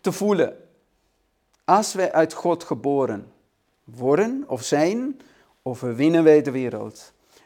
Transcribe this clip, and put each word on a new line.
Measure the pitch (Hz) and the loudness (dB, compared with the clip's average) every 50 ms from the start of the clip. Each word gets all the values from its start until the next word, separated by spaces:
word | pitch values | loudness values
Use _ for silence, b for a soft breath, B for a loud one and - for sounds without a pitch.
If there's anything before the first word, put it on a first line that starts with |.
te | - 190 | -6 -6
voelen. | - - 196 208 202 170 131 - - - - _ _ _ _ _ _ _ _ _ _ _ _ _ _ _ _ _ _ _ _ | -4 -2 0 2 2 2 2 0 -2 -8 -20 _ _ _ _ _ _ _ _ _ _ _ _ _ _ _ _ _ _ _ _
Als | - 180 214 214 - - | 2 2 2 2 0 -2
wij | 190 185 - | -2 -2 0
uit | - 160 160 160 | 2 2 0 0
God | - - - 175 165 170 - | -2 -4 -2 -2 -2 -2 -4
geboren | - 151 110 120 139 143 139 131 117 107 101 101 - _ _ _ _ _ _ _ _ _ _ _ | -6 -8 -6 -4 -2 -2 0 -2 -2 -4 -8 -12 -16 _ _ _ _ _ _ _ _ _ _ _
worden | 107 117 123 123 135 147 170 214 233 262 269 285 | -20 -12 -4 0 2 2 2 2 0 -2 -6 -8
of | - 127 120 | -8 -8 -8
zijn, | - - 143 143 156 180 214 240 262 294 262 b b b b b b b b b | -4 -2 0 0 0 0 0 -2 -4 -6 -8 b b b b b b b b b
overwinnen | - 131 120 - 131 123 117 120 143 160 165 165 160 | -10 -10 -8 -6 -6 -6 -2 0 2 4 4 6 6
wij | 156 151 151 | 6 6 6
de | - 143 | 4 0
wereld. | 123 131 127 120 117 107 110 110 - - - - _ b b b b b b | -2 -4 -4 -6 -6 -8 -10 -12 -14 -18 -20 -20 _ b b b b b b